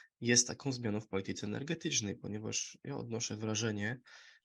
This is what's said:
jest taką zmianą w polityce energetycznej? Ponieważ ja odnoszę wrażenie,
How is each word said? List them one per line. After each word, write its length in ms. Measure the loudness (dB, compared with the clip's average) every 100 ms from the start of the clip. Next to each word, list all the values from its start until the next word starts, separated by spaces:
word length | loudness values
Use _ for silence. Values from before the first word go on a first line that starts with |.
| -20 _
jest 260 | 6 8 6
taką 240 | 0 -2
zmianą 280 | 0 0 0
w 80 | 0
polityce 400 | -2 -2 -2 -4
energetycznej? 680 | -2 -2 -2 0 0 0 -2
Ponieważ 640 | -6 -6 -2 -2 -4 -8
ja 140 | -8 -6
odnoszę 380 | -4 -4 -2 -2
wrażenie, 640 | 0 2 2 0 -2 -4 -10 -20 -20 -20